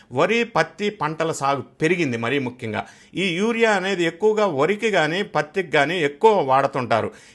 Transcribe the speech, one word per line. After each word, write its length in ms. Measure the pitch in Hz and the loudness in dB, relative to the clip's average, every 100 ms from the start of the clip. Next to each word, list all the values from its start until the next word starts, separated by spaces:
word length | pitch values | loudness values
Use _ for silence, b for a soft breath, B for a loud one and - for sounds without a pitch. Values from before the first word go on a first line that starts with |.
| B | B
వరి, 320 | 123 175 233 | -2 0 0
పత్తి 460 | 233 - 165 - 208 | 0 -2 -2 -2 -6
పంటల 420 | 208 151 156 165 | -4 -6 -4 -4
సాగు 280 | 147 139 139 | -2 -2 -2
పెరిగింది. 480 | - - 156 180 147 | -4 -4 -2 0 -2
మరీ 300 | 113 117 143 | -2 -2 -2
ముఖ్యంగా 480 | 123 123 113 104 - B B | -4 -8 -8 -6 -8 B B
ఈ 140 | - 277 | -6 -4
యూరియా 420 | 165 220 226 226 | -2 -2 0 2
అనేది 340 | 202 185 190 | 2 -2 -2
ఎక్కువగా 420 | 165 170 214 214 202 | -2 0 2 2 2
వరికి 440 | 135 156 208 226 | 2 0 0 0
కానీ 320 | 190 151 175 | 2 0 -2
పత్తికి 480 | 208 151 151 196 165 | -2 -2 -2 -4 0
కానీ 280 | 147 143 180 | 2 2 2
ఎక్కువ 420 | 143 143 220 202 | -2 2 4 4
వాడుతుంటారు. 720 | 135 131 139 143 120 113 101 B B | 4 2 2 -2 0 0 0 B B